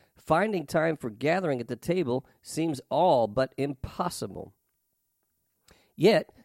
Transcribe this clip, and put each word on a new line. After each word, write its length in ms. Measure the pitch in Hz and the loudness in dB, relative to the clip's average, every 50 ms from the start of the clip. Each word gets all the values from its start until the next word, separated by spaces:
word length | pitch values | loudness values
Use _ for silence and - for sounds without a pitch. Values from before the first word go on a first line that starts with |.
| _ _ _ | _ _ _
finding 500 | _ - - 156 165 196 220 208 175 147 | _ -2 0 2 2 2 0 0 -2 -4
time 320 | - - 165 156 165 156 | -2 -2 0 0 0 -2
for 140 | - - 120 | -2 -6 -10
gathering 500 | 104 110 131 147 170 190 185 156 139 120 | -8 -4 -2 0 0 0 0 -2 -2 -2
at 60 | 120 | -4
the 80 | - 123 | -6 -8
table 500 | 113 - - 175 185 165 120 123 135 - _ _ _ _ | -10 -4 -2 -2 0 0 -2 -2 -4 -4 _ _ _ _
seems 380 | - - 151 165 165 147 127 - - | -10 -4 -2 -2 -2 -2 -4 -6 -4
all 360 | - 147 175 185 151 123 113 | 0 2 4 4 4 4 2
but 260 | 107 104 131 131 - - - | 2 2 0 -2 -2 -2 -4
impossible. 960 | 135 143 139 - - - - - 180 175 - - - 101 92 87 - 98 _ _ _ _ _ _ _ _ _ _ _ _ _ _ _ _ _ _ _ _ _ _ _ _ - _ _ _ _ | -4 -4 -4 -8 -10 -14 -8 -6 -6 -6 -6 -8 -10 -10 -10 -12 -14 -14 _ _ _ _ _ _ _ _ _ _ _ _ _ _ _ _ _ _ _ _ _ _ _ _ -20 _ _ _ _
Yet, 360 | - 147 208 214 156 - _ - - | 4 4 6 6 6 2 _ -16 -20